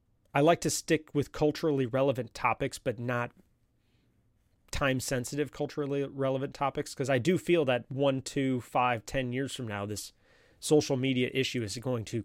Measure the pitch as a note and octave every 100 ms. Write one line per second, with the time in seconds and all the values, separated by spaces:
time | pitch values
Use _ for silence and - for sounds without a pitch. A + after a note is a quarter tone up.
0 | _ _ _ C#3+ D3+ E3 D#3+ - - D#3+
1 | - D3 C3 - D3+ D3 E3 C#3 B2+ C3
2 | C#3 B2+ A#2+ - A#2+ A2+ C3+ - - A2
3 | A#2+ B2 A#2+ - _ _ _ _ _ _
4 | _ _ _ _ _ _ _ - C#3+ C3
5 | - C3 A#2+ C#3+ C#3+ - D3 - C#3+ C#3+
6 | C#3 C3+ C3+ C3+ C#3 - C#3 C#3+ D3 -
7 | C3 C3+ A#2 F3+ - F3 C3+ B2 - C3
8 | C#3 C3 - - C3+ B2+ - C#3 B2 A#2
9 | - C#3 B2 B2 C#3 - A#2+ G#2 G#2 G#2
10 | - - _ _ _ _ - D3+ - C3+
11 | C3+ B2+ B2 C3 B2+ B2 G#2+ A#2 A#2+ A#2+
12 | G2+ A#2+